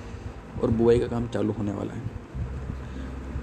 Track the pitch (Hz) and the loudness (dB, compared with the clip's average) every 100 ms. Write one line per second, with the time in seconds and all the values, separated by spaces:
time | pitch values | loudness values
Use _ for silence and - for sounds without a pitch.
0 | - - - - - - 123 113 117 117 | -10 -10 -10 -10 -10 -2 2 6 8 8
1 | 123 120 117 101 107 107 104 98 - - | 6 0 0 2 2 2 0 -2 -4 -4
2 | - - - - - - - - - - | -6 -8 -8 -6 -4 -4 -6 -8 -8 -8
3 | - - - - | -8 -8 -6 -6